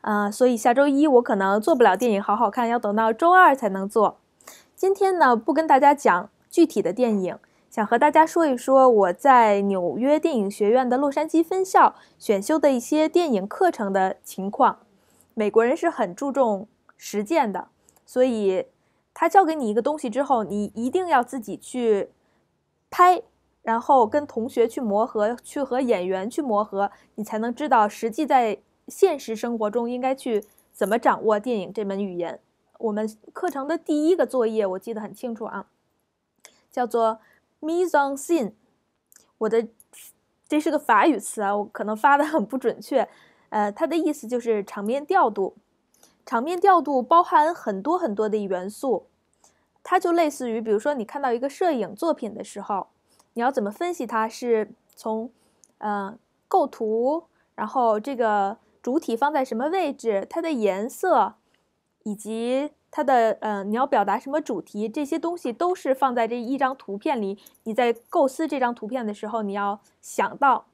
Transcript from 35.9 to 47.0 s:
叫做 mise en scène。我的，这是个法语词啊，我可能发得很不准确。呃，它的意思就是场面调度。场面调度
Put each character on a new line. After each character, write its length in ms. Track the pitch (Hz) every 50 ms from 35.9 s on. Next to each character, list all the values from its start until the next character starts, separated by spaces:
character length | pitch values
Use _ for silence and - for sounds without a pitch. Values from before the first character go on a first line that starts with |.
| _ _ _ _ _ _ _ _ _ _ _ - _ _ _ _
叫 160 | _ 269 247
做 340 | 226 - 233 226 220 220 226 _ _ _ _ _ _ _ _
mise 300 | - 311 330 349 370 339
en 260 | - 294 277 277 277
scène。 360 | 277 - - 339 330 240 190 - _ _ _ _ _ _ _ _ _ _ _ _ _ _ _ _
我 100 | _ 226
的， 220 | 220 185 226 226 220 _ _ _ _ _ - - - _ _ _ _ _ _ _ _
这 100 | 311 302
是 120 | 302 339
个 80 | 285 285
法 280 | - - 226 202 220
语 120 | 330 277 202
词 240 | 208 - - 226
啊， 120 | 208 196 208
我 120 | 208 202
可 180 | 208 _ - -
能 100 | 208 220
发 220 | 214 - 285 285
得 80 | 285 294
很 220 | 302 302 320 202
不 100 | 190 -
准 240 | 262 - - - -
确。 260 | 208 - 294 254 - - _ _ _ _ _ _ _ _
呃， 200 | - 214 208 208
它 160 | 208 - 330
的 80 | 277 311
意 160 | 339 320 311
思 160 | 294 294 -
就 140 | 220 247 240
是 240 | 233 226 220 208 196
场 180 | - - 214
面 220 | 202 208 247 285 294
调 240 | _ 381 370 320 240
度。 260 | 208 - 190 - - _ _ _ _ _ _ _ _ _ _ _ _ _ _
场 160 | - 269 233
面 180 | 247 311 359 359
调 220 | 349 403 381 339
度 220 | 269 294 285 254